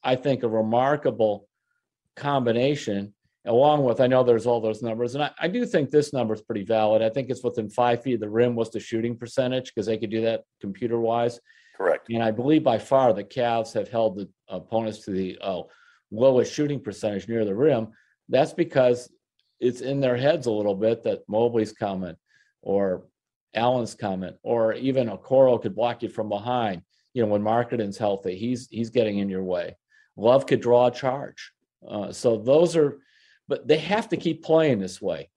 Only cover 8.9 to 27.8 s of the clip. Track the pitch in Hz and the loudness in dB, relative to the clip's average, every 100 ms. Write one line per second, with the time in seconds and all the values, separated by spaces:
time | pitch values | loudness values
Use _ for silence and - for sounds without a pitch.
8.9 | 113 117 120 120 - 127 127 127 - 104 | -4 -4 -6 -8 -2 -2 -2 -6 -6 -4
9.9 | 110 110 110 113 113 - _ 101 95 120 | -4 -4 -2 -2 -4 -8 _ -12 -6 -4
10.9 | 117 113 117 117 - _ _ _ _ 95 | -2 0 0 -2 -4 _ _ _ _ 0
11.9 | 76 - 113 113 110 127 156 135 110 - | 0 -2 -2 0 0 2 2 4 0 2
12.9 | 135 127 101 101 - 120 117 113 113 98 | 4 4 2 -4 -4 0 0 -2 -6 -4
13.9 | 117 110 98 95 _ _ 95 87 110 110 | 0 0 -2 -12 _ _ -14 -4 -4 -4
14.9 | 107 - 92 92 - 101 90 80 _ _ | -8 -6 -4 -4 -6 -6 -6 -8 _ _
15.9 | _ _ 107 110 107 113 - 147 143 - | _ _ 2 4 4 0 -2 -4 -4 -8
16.9 | 98 107 104 95 113 107 98 151 127 110 | -6 -4 -4 -4 -2 -2 0 2 2 -2
17.9 | - _ _ _ 127 156 - 165 139 123 | -12 _ _ _ 0 0 0 0 4 4
18.9 | 123 - _ _ _ _ _ 120 123 120 | 2 -2 _ _ _ _ _ -2 -2 -6
19.9 | 139 135 123 135 165 123 107 104 95 110 | -2 0 2 2 0 0 0 0 0 0
20.9 | 113 117 98 - 104 120 117 107 - 107 | 0 -2 -4 -4 0 2 0 -2 -4 -6
21.9 | 95 90 82 _ _ _ _ - 98 98 | -4 -8 -12 _ _ _ _ -4 0 0
22.9 | 90 - _ _ _ _ - 120 127 110 | -2 -8 _ _ _ _ -2 0 0 -4
23.9 | - 104 92 90 - - 117 113 110 131 | -6 -6 -6 -8 -12 -4 0 0 0 -2
24.9 | 131 117 98 - 131 131 117 107 95 120 | 0 -2 -6 0 4 6 4 0 -2 -2
25.9 | 117 110 - 107 101 110 123 113 90 _ | -2 -8 -6 -6 -4 -2 -2 -2 -4 _
26.9 | _ _ 127 107 104 107 117 120 120 | _ _ -2 0 0 2 0 0 -4